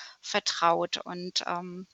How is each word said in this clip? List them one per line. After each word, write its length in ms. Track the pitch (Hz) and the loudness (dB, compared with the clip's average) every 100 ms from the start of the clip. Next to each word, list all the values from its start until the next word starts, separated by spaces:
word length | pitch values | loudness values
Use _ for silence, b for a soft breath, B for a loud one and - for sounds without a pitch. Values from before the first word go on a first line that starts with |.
| B B | B B
vertraut 800 | - 208 - - 170 170 175 - | -2 0 0 4 4 4 2 -4
und, 460 | - 175 180 - - | -6 -8 -4 -2 -2
ähm, 400 | 175 180 180 185 | -4 -6 -10 -10